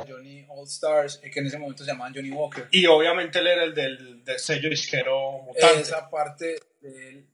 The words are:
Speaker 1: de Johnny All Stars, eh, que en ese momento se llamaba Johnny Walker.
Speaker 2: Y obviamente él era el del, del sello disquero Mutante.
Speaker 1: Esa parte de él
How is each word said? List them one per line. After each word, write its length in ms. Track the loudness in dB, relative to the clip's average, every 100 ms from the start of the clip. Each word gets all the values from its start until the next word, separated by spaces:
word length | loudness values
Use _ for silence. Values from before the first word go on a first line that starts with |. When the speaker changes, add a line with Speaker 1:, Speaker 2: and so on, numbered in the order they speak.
Speaker 1:
de 80 | -6
Johnny 320 | -14 -20 -20 -20
All 160 | -18 -16
Stars, 540 | -4 0 2 0 -4
eh, 60 | -10
que 100 | -6
en 60 | -6
ese 120 | -6
momento 240 | -12 -10
se 80 | -8
llamaba 220 | -8 -10
Johnny 160 | -10 -8
Walker. 380 | -6 -6 -8 0
Speaker 2:
Y 160 | 4 8
obviamente 520 | 8 6 2 -2 0
él 60 | 2
era 160 | 2
el 100 | 0
del, 480 | -2 -4 -6 -14 -14
del 140 | -8 -6
sello 300 | -4 -2 -2
disquero 720 | -4 -4 -2 0 0 -2 -8 -6
Mutante. 340 | 4 6 6
Speaker 1:
Esa 280 | 2 -6 -6
parte 480 | -6 -6 -6 -8 -8 -12 _
de 260 | -20 -20 -20
él 160 | -20 _